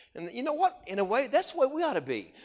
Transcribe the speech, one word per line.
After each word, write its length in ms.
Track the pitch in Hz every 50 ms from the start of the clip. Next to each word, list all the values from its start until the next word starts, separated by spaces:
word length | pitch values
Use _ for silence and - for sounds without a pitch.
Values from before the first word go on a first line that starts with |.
| - _ -
And 160 | - 165 175
you 100 | 202 240
know 120 | 254 320 302
what? 280 | 302 370 370 359 - - -
In 120 | 190 196
a 40 | 202
way, 240 | 185 208 247 277 233
that's 240 | 226 320 381 -
the 80 | - 339
way 80 | 277 269
we 160 | 285 311 349
ought 100 | 311 269
to 80 | 170
be. 320 | 143 127 131 110 92 - - - -